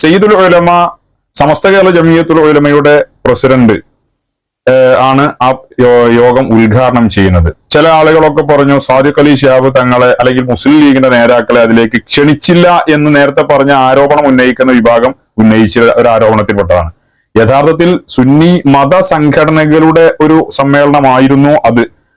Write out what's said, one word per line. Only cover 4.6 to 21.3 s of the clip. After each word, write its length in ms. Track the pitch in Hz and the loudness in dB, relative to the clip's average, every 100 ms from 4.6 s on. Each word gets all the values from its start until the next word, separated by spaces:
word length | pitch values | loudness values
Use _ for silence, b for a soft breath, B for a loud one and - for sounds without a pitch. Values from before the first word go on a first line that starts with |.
| - | -2
ഏഹ്, 240 | 131 127 127 127 | 2 2 2 0
ആണ് 160 | 135 147 - 127 | 0 -2 -2 -4
ആ 40 | 131 - - | -4 -8 -2
യോ-, 240 | 123 123 117 117 | 0 2 2 2
യോഗം 260 | 123 123 131 | 2 0 0
ഉദ്ഘാടനം 520 | 113 113 117 127 123 113 104 | 0 0 0 0 0 -2 0
ചെയ്യുന്നത്. 340 | 95 87 82 - - | 0 0 -2 -6 -4
ചില 120 | 151 160 156 | -2 0 2
ആളുകളൊക്കെ 460 | 156 160 156 147 147 | 2 0 0 -2 0
പറഞ്ഞു 260 | 143 139 139 - | 0 0 -2 -2
സാദിഖ് 340 | 131 143 147 | -2 0 0
അലി 120 | 147 135 | 0 0
ശിഹാബ് 280 | 135 131 131 131 | 2 2 0 0
തങ്ങളെ 340 | 123 123 123 123 | 0 0 0 0
അല്ലെങ്കിൽ 240 | 127 127 127 | -2 -2 -4
മുസ്ലിം 260 | 117 135 151 | -4 0 2
ലീഗിന്റെ 280 | 143 131 131 120 | 2 2 0 2
നേതാക്കളെ 460 | 117 120 113 120 113 | 2 0 0 0 2
അതിലേക്ക് 320 | 113 113 120 - | 0 -2 -4 -6
ക്ഷണിച്ചില്ല 600 | 147 143 147 - 175 175 175 - 151 | -2 0 0 0 0 2 0 0 -2
എന്ന് 140 | 151 147 | 0 0
നേരത്തെ 260 | 139 143 151 | 0 0 -2
പറഞ്ഞ 220 | 139 135 139 131 | 0 0 0 0
ആരോപണം 380 | 135 143 147 143 | 0 0 0 0
ഉന്നയിക്കുന്ന 420 | 127 127 117 131 123 | 0 0 0 0 0
വിഭാഗം 340 | 113 117 123 - _ - | 2 0 -2 -6 _ -2
ഉന്നയിച്ച 340 | 110 110 107 120 117 120 | 0 2 0 0 0 0
ഒരു 100 | 120 113 | 0 0
ആരോപണത്തിൽപ്പെട്ടതാണ്. 760 | 110 107 104 101 90 90 82 - _ _ _ 110 | 0 -2 -2 -4 -2 -2 -4 -10 _ _ _ -2
യഥാർത്ഥത്തിൽ 500 | 113 135 151 156 170 175 - - | 0 0 0 0 -2 -2 -4 -2
സുന്നി 360 | 127 147 165 180 139 139 | 0 2 2 0 0 0
മത 240 | 139 180 185 | 0 0 0
സംഘടനകളുടെ 920 | 160 151 147 156 156 151 156 160 160 165 - 151 | -2 0 0 0 0 0 0 2 2 0 0 0
ഒരു 140 | 160 - - | 0 -2 -4
സമ്മേളനമായിരുന്നു 960 | 139 143 143 143 135 127 135 | -2 0 0 0 0 0 0